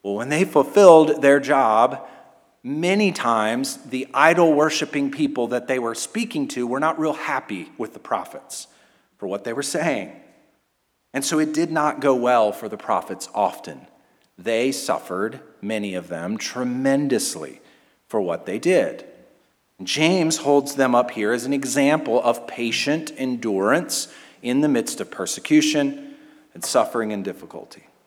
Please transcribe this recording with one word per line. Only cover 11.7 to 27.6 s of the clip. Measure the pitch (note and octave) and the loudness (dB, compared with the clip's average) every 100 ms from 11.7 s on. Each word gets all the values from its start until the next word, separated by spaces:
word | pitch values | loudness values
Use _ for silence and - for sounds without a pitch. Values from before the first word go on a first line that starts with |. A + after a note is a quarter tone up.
not | D#3+ D3 - | 0 0 0
go | C#3 B2+ | 2 2
well | A#2+ B2 G#2+ | 4 4 2
for | G2+ G#2+ | -2 -10
the | G#2 | -10
prophets | - G#2 - F#2+ - G#2+ | -2 -2 -2 -12 -8 -2
often. | F#2+ - F2 D2+ - _ _ _ _ - | -2 -2 -16 -16 -20 _ _ _ _ -10
They | F#2+ A2+ C3 | -4 0 0
suffered, | C3+ - F2 - F#2 A2 - - _ | -2 -4 -4 -4 -6 -6 -8 -20 _
many | G2+ A2 G#2 | -6 -6 -4
of | F#2 E2+ | -8 -8
them, | E2+ F2 A2 | -8 -6 -6
tremendously | - B2 B2 B2 C3+ C#3 D3 B2+ - - C#2+ - - _ _ _ _ | -8 -6 -4 -2 0 0 0 0 -2 -8 -12 -14 -20 _ _ _ _
for | A2 | -4
what | F#2 E2 - | -2 -4 -6
they | G#2+ | -4
did. | E3+ F3+ F#2 - - - - _ _ _ _ _ | 2 2 0 -6 -18 -20 -20 _ _ _ _ _
James | F#2+ D3 D#3+ F#3 D#3+ D#3 | -6 0 2 2 0 0
holds | C#3 C#3+ C#3 C3+ | 2 2 2 0
them | C3 A#2+ | 2 2
up | B2 | 0
here | A2+ G#2 | -2 -2
as | A#2+ | -2
an | B2+ | -2
example | C#3 C3+ C#3 C#3 D#3 C#3 A#2+ | -4 -2 0 2 2 2 0
of | A#2+ A#2+ - | 2 -2 -6
patient | - A#2 G2+ C#3+ D#3 D#3 - | -6 -4 -2 -2 -2 -4 -6
endurance | C3 A#2+ A2+ F#2+ G#2 D3+ C#3+ - - - - _ | -6 -4 -2 0 2 0 -2 -8 -8 -16 -20 _
in | A#2+ C3 | -2 0
the | D3+ | 2
midst | B2 - - | 2 -2 -8
of | G2 | -10
persecution | - - - - D3+ D3+ D3+ C#3 - - - - _ _ | -8 -8 -8 2 4 4 0 -2 -4 -16 -20 -20 _ _
and | F#2+ | -10
suffering | - B2+ G#2+ A#2+ G#2+ | 0 0 0 -2 -4
and | G#2 F#2+ | -4 -8
difficulty. | F2 - - | -10 -16 -18